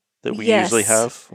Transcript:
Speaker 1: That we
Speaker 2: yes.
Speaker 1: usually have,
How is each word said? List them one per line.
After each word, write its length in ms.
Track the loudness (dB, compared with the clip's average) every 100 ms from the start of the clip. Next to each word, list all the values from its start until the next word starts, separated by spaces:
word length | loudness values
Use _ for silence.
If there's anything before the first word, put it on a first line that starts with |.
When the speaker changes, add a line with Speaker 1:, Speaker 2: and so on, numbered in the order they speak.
| _ _
Speaker 1:
That 120 | -8 -6
we 120 | 0
Speaker 2:
yes. 240 | 0 2
Speaker 1:
usually 100 | 0
have, 440 | 2 0 0 -6 -20